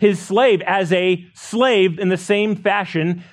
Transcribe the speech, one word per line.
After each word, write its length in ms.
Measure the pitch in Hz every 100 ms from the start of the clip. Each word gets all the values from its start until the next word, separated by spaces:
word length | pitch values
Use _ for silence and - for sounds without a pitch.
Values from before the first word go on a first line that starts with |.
his 180 | 208 185
slave 440 | - 202 262 185
as 300 | 180 196 170
a 320 | 180 185 175 -
slave 680 | - - 220 254 208 185 165
in 80 | 185
the 80 | 180
same 400 | - 202 214 202
fashion 680 | 208 202 190 165 165 175 -